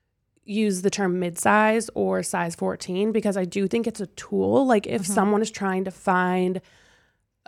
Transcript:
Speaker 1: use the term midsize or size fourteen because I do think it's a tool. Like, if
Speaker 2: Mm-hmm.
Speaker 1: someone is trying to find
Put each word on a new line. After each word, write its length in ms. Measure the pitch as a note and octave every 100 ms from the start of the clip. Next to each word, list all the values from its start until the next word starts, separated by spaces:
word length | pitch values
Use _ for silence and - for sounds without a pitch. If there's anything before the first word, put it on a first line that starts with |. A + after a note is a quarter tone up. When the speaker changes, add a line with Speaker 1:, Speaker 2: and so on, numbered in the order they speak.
| _ _ _ _
Speaker 1:
use 380 | - G#3 G#3+ F#3
the 80 | F#3+
term 300 | G#3 F#3 F3+
midsize 680 | F3 E3+ G#3 G#3+ G#3+ A3+ G#3+
or 300 | G#3 F#3+ F#3+
size 320 | F3 F3+ F3 -
fourteen 560 | F#3+ F#3+ - F3+ A3
because 260 | G#3+ G3+ F#3+
I 80 | F3
do 220 | G3+ F#3+
think 180 | A#3 A3+
it's 140 | A3
a 60 | F#3
tool. 580 | - - G3 F#3+ A#3+ C4
Like, 200 | G#3+ -
if 160 | A3+
Speaker 2:
Mm-hmm. 100 | F3
Speaker 1:
someone 280 | G3+ G3+ G#3
is 100 | A3
trying 320 | - G3 F#3 F#3+
to 60 |
find 720 | - G3+ F3+ F3+ F#3 F#3 F#3 _ _ _ _ _ _ _ _